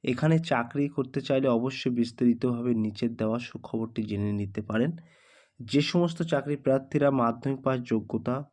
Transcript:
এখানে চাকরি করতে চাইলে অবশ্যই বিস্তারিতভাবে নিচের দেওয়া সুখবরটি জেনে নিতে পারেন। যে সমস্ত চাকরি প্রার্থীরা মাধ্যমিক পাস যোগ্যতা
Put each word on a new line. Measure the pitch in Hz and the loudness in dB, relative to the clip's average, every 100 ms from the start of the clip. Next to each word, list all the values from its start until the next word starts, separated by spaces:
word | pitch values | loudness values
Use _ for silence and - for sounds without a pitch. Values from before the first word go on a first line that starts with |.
এখানে | - 123 156 160 | -2 0 4 2
চাকরি | 160 127 120 143 143 | 2 0 0 -2 -2
করতে | 143 131 139 | -2 -4 -4
চাইলে | 131 135 135 | 0 2 4
অবশ্যই | 117 127 131 131 120 | 2 0 -2 -2 0
বিস্তারিতভাবে | 117 - 123 117 127 120 123 | -2 2 2 4 0 -2 0
নিচের | 117 107 104 120 117 | 0 -2 -2 -6 -2
দেওয়া | 110 117 | -2 -2
সুখবরটি | 120 - - 110 113 117 | -6 -14 -8 -6 -4 -4
জেনে | 107 101 104 | -4 -2 -2
নিতে | 104 98 98 | -2 -4 -6
পারেন। | 107 110 139 165 - _ _ _ _ _ | -4 0 0 -2 -12 _ _ _ _ _
যে | 113 139 | 0 0
সমস্ত | 147 175 175 170 | 2 2 2 0
চাকরি | 165 143 139 147 | -2 -2 -2 -2
প্রার্থীরা | - 135 135 151 143 | 2 2 2 2 4
মাধ্যমিক | 135 117 117 139 135 | 4 2 2 -4 -2
পাস | 135 131 | 0 0
যোগ্যতা | 123 113 101 113 - 127 143 | 0 -2 0 -4 -2 -4 -6